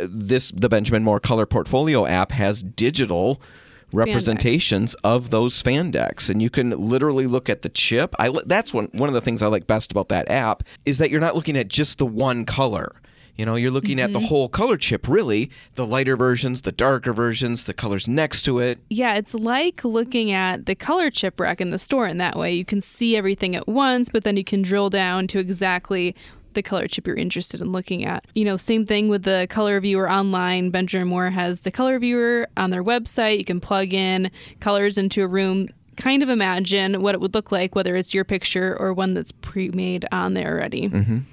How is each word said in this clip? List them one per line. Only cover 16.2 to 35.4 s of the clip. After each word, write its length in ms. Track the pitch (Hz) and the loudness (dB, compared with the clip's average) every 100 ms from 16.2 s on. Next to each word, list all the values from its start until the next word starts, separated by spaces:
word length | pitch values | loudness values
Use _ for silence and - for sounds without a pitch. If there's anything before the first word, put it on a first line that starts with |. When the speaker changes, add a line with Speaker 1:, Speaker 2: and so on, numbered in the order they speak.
| 127 123 131 123 | 2 2 0 -4
Speaker 1:
the 80 | - | -4
darker 420 | - 127 131 123 | 0 2 2 0
versions, 520 | 110 120 110 123 117 - | 0 0 0 -2 -2 -6
the 80 | |
colors 340 | - 110 98 104 | -6 -4 -4 0
next 340 | 135 156 - | 0 0 0
to 160 | - 123 | 0 0
it. 220 | 123 120 - | 0 -2 -6
Speaker 2:
Yeah, 240 | 220 247 | -2 0
it's 220 | 208 208 233 | 0 -2 -2
like 500 | 226 254 339 - 240 | 0 0 0 -2 -2
looking 460 | 226 240 247 220 | -2 0 0 0
at 340 | 190 185 180 - | 0 0 -2 -4
the 80 | |
color 380 | 190 - 339 320 | -4 0 0 0
chip 280 | - 190 - | 0 -4 -2
rack 220 | 180 175 | -2 -2
in 80 | 185 | -4
the 80 | 175 | -4
store 300 | - 269 214 | 0 0 0
in 100 | 165 | -2
that 180 | 175 - | -2 -2
way. 160 | 165 175 | -2 -2
You 100 | 180 | -2
can 160 | 202 | -2
see 340 | 190 - 233 220 | 0 0 2 2
everything 400 | 190 196 190 180 | 0 0 -2 -2
at 120 | - | -2
once, 420 | 226 262 247 247 | 0 2 2 2
but 120 | 226 | 0
then 140 | 208 202 | 0 0
you 60 | |
can 200 | 190 196 | 0 0
drill 260 | 190 202 202 | 2 2 2
down 380 | 196 185 185 190 | 2 0 0 -2
to 120 | 196 | -2
exactly 760 | 185 185 190 180 - 190 180 180 - - - - | -2 -2 0 0 -2 -2 -2 -4 -12 -20 -8 -6
the 80 | |
color 240 | 190 190 - | -4 -4 -4
chip 180 | - - | -4 -4
you're 100 | - | -4
interested 460 | 180 180 180 - | -4 -2 -4 -4
in 100 | 170 | -4
looking 320 | 185 185 180 | -4 -4 -4
at. 220 | - 175 - | -4 -6 -4
You 100 | - | 0
know, 140 | 208 190 | 0 0
same 300 | - 226 208 | 0 0 2
thing 200 | 208 214 | 2 2
with 140 | 202 | 2
the 240 | 185 190 180 | 2 0 0
color 280 | - 208 202 | 0 2 2
viewer 280 | 196 190 185 | 2 2 2
online. 640 | 190 196 185 180 180 180 | 2 2 0 0 0 0
Benjamin 360 | 180 185 190 180 | 0 0 0 0
Moore 220 | 180 180 | 0 0
has 300 | 185 175 180 | 0 -2 -2
the 100 | 190 | -4
color 300 | - 254 262 | 0 0 2
viewer 480 | 240 240 233 240 233 - | 2 2 2 0 -2 -2
on 140 | 185 | -2
their 120 | 180 | 0
website. 540 | 185 240 233 - 220 214 | 0 0 0 0 2 0
You 80 | 190 | 0
can 140 | 180 | -4
plug 340 | - 196 190 | -2 -2 0
in 380 | 190 190 185 185 - - - | 0 0 0 -2 -6 -18 -6
colors 360 | 208 202 202 202 | 0 2 2 2
into 240 | 196 202 | 0 0
a 60 | 190 | 0
room, 420 | 185 | 2